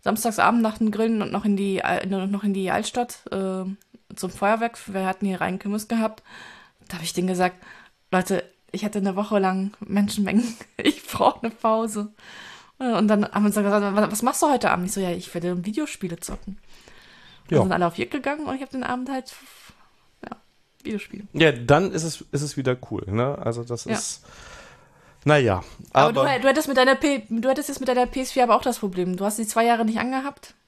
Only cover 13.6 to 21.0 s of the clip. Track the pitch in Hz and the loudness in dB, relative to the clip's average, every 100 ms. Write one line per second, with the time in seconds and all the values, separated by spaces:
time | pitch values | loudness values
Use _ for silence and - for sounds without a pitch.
13.6 | 202 208 202 196 214 208 240 - 320 262 | 4 2 2 2 2 2 0 2 2 4
14.6 | 214 - 180 202 185 175 - 175 175 180 | 2 2 0 -2 -2 -4 -6 -6 -4 -2
15.6 | 180 214 202 - 180 165 - - - 190 | -4 -4 -6 -6 -8 -8 -10 -10 -12 -16
16.6 | - - - - - - - - - 156 | -18 -20 -20 -20 -20 -20 -20 -20 0 2
17.6 | 190 175 175 170 240 294 262 302 302 262 | 4 2 0 0 -6 -4 -4 -4 -6 -6
18.6 | 269 262 - 247 254 269 254 - - - | -8 -8 -6 -6 -6 -8 -8 -18 -20 -20
19.6 | - - _ _ _ _ - - _ _ | -20 -20 _ _ _ _ -18 -18 _ _
20.6 | _ _ - 214 | _ _ -8 -8